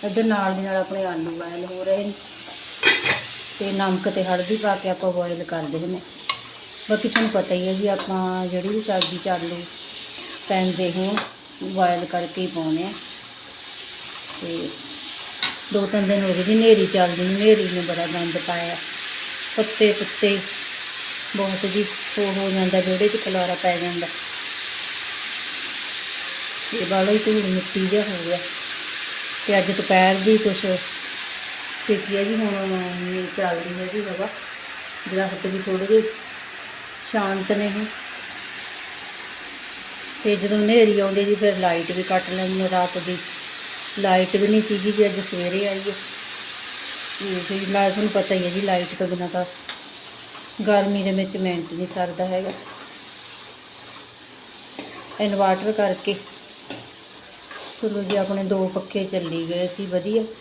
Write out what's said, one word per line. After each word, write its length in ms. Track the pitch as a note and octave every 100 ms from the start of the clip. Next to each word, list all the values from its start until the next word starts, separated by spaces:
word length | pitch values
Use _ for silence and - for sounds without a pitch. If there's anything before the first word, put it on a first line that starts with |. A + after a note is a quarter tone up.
ਇੱਧਰ 200 | G#3 F#3+
ਨਾਲ 300 | A3+ G#3 F#3+
ਦੀ 80 | F#3+
ਨਾਲ 140 | F#3+ F#3+
ਆਪਣੇ 280 | F#3 G3 F#3
ਆਲੂ 260 | E3 E3
ਬਾਇਲ 340 | E3 E3+ F3 F#3
ਹੋ 180 | F#3
ਰਹੇ 200 | F#3 F#3+
ਨੇ 100 | G#3 G3+ - - - - - - - - - - - - - -
ਤੇ 120 | G3
ਨਮਕ 380 | G3 G3 F#3 G#3
ਤੇ 140 | G3
ਹਲਦੀ 340 | F#3 F3+ F3+ G#3+
ਪਾ 180 | G#3 G3
ਕੇ 140 | F#3+
ਆਪਾਂ 220 | F3+ F#3+
ਬੋਇਲ 320 | F3+ F3 F3
ਕਰਦੇ 360 | E3+ E3 D3+ D#3+
ਹੁੰਦੇ। 200 | F3 F#3 - - - - - - - - -
ਬਾਕੀ 200 | G#3+ A3
ਤੁਹਾਨੂੰ 220 | A#3 A3
ਪਤਾ 240 | G#3+ F#3 F3+
ਹੀ 120 | F#3
ਹੈ 60 |
ਜੀ, 140 | F#3+ G3+
ਆਪਾਂ 600 | G3 - F#3+ F#3 F#3 F#3
ਜਿਹੜੀ 220 | F3+ F#3
ਵੀ 120 | G#3+
ਸਬਜ਼ੀ 360 | G#3+ F#3+ F3+ F3
'ਚ 100 | F#3+
ਆਲੂ 340 | F3+ E3+ F3 F3 - - - - - - - -
ਪੈਂਦੇ 420 | F#3+ F#3 E3+ F3+
ਹੋਣ, 240 | E3+ F#3+ G#3 - - - -
ਬੋਇਲ 420 | F#3 F#3+ F3+ F3 F3
ਕਰਕੇ 360 | F3 F3 -
ਹੀ 60 | F#3
ਪਾਉਂਦੇ 360 | E3+ D#3+ D#3+
ਹਾਂ। 100 | F#3 A3 - - - - - - - - - - - - - -
ਤੇ 280 | F3 E3 C#4+ E4+ - - - - - - - - -
ਦੋ 120 | G3+ G3
ਤਿੰਨ 220 | G#3 G3
ਦਿਨ 160 | G3+
ਹੋ 100 | G3
ਗਏ 100 | F3
ਜੀ 100 | F#3
ਹਨੇਰੀ 320 | A3 A3+ G#3+ F#3
ਚੱਲਦੀ 360 | G3 F3+ E3+
ਨੂੰ, 120 | F3+ G3
ਹਨੇਰੀ 340 | G#3 G#3+ F#3
ਨੇ 100 | F3+
ਬੜਾ 220 | E3+ E3+ E3+
ਗੰਦ 300 | E3+ E3+ E3+ -
ਪਾਇਆ, 280 | F3 E3+ E3+ - - - - - - - -
ਪੱਤੇ 340 | G#3+ - G#3+
ਪੁੱਤੇ 440 | G#3 G3 - G#3 G3 - - - - - - - - - G3+
ਬਹੁਤ 300 | G3 F#3+ G3
ਜੀ 180 | F#3+ G3+ - - -
ਉਹ 160 | G3+
ਹੋ 160 | F#3+ G3
ਜਾਂਦਾ, 300 | F#3+ F#3 F#3
ਵਿਹੜੇ 280 | F3+ F#3 G#3
'ਚ 100 | G#3+
ਖਲਾਰਾ 320 | - F#3+ F3+ F3
ਪੈ 140 | F#3 F3
ਜਾਂਦਾ। 300 | F3 F3 E3+ - - - - - - - - - - - - - - - - - - - - - - - - - -
ਤੇ 140 | A#3 F3+
ਬਾਹਲਾ 260 | F#3+ F#3+
ਹੀ 60 | G#3+
ਧੂੜ 160 | G#3+ G#3+
ਮਿੱਟੀ 500 | G3 F#3 F3+ G3 F#3+
ਜਿਹਾ 160 | G3+
ਹੋ 200 | G#3 F3+ E3+
ਗਿਆ। 120 | F3 - - - - - - - - - - -
ਤੇ 100 | G3+
ਅੱਜ 140 | F#3
ਦੁਪਹਿਰ 480 | F#3+ - F#3 F#3 F#3+
ਦੀ 180 | F#3+ A3
ਕੁਛ 240 | G#3+ F#3
ਛੇਤੀ 1500 | G3+ F3+ - - - - - - - - - - - G3+ F#3+ G3
ਹੈ 60 |
ਜੀ, 120 | G3+ A3
ਹੁਣ 180 | G#3+ G3 G3
ਨਹੀਂ 580 | F#3 F3+ F3+ F3+ F#3 F3+ -
ਚੱਲਦੀ 360 | F#3 E3+ F3+
ਹੈ 140 | F3+ F#3
ਜੀ 80 | G#3
ਹਵਾ, 240 | G3+ F3+ G3 - - - - - - - -
ਦਰਖਤ 360 | F#3+ F#3+ F#3+ G3
ਵੀ 140 | F#3+ F#3+
ਥੋੜ੍ਹੇ 200 | F#3+ G3
ਜਿਹੇ 140 | A3 A3 - - - - - - - - - -
ਸ਼ਾਂਤ 400 | A3 G3 F#3+ F#3+
ਨੇ 140 | G#3 G#3
ਇਹ। 200 | G3 G#3+ - - - - - - - - - - - - - - - - - - - - - - -
ਤੇ 120 | G#3+ G3+
ਜਦੋਂ 220 | G3 G#3+
ਹਨੇਰੀ 420 | G#3 A#3 A3 G3+
ਆਉਂਦੀ 260 | G3 G3 G3+
ਜੀ, 100 | G#3
ਫਿਰ 220 | G#3 F#3
ਲਾਈਟ 340 | F#3 E3+ E3
ਵੀ 120 | F3
ਕੱਟ 260 | F3+ F#3 F#3
ਲੈਂਦੇ 240 | F#3 F#3
ਨੇ। 160 | F#3+ F#3
ਰਾਤ 280 | F3+ F3+ F3+
ਦੀ 200 | E3+ F3+ - - - - - - - -
ਲਾਈਟ 360 | G3 F#3 F#3 G3+
ਵੀ 120 | G3+
ਨਹੀਂ 140 | G#3+
ਸੀਗੀ 300 | G#3+ G3+ G3
ਜੀ, 140 | G#3 G3+
ਅੱਜ 140 | F#3
ਸਵੇਰੇ 460 | F#3+ F3+ F3 F#3+ G3+
ਆਈ 120 | G3
ਹੈ। 160 | G3 F#3+ - - - - - - - - - - - -
ਤੇ 200 | G3 F#3 F3
ਫਿਰ 200 | G3 F#3+
ਮੈਂ, 220 | G3 G3
ਤੁਹਾਨੂੰ 220 | F#3+ G#3
ਪਤਾ 240 | G#3 F#3 F#3+
ਹੀ 100 | F3+
ਹੈ 40 |
ਜੀ, 120 | F3+
ਲਾਈਟ 360 | G3 F3+ F3 -
ਤੋਂ 80 | F#3
ਬਿਨਾਂ 220 | F3+ F3
ਤਾਂ 160 | F3 F3+ - - - - - - - - - - -
ਗਰਮੀ 440 | G#3 G3+ G3 G3+
ਦੇ 80 | F#3+
ਵਿੱਚ 240 | F#3+ F#3+ F#3+
ਮਿੰਟ 340 | F#3 F3 D#3+
ਨਹੀਂ 160 | E3+ F3+
ਸਰਦਾ 320 | F#3+ F3+ E3+ F#3
ਹੈਗਾ। 240 | F#3 F#3+ - - - - - - - - - - - - - - - - - - - - - - - - - - -
ਇਨਵਰਟਰ 500 | G#3 G3+ G3 F#3 G#3
ਕਰਕੇ 420 | G#3+ G3+ - - G3 - - - - - - - - - - - - - - - -
ਚਲੋ 220 | A3 G#3
ਜੀ, 120 | F#3+ G3+
ਆਪਣੇ 260 | F#3+ G3
ਦੋ 240 | F#3+ G3 F#3 F#3
ਪੱਖੇ 280 | F3+ G#3 F#3+
ਚੱਲੀ 380 | F#3 E3+ E3 E3
ਗਏ 180 | F3 F3+ F3+
ਸੀ 80 | G3
ਵਧੀਆ। 380 | F3+ F3+ A3 A3 -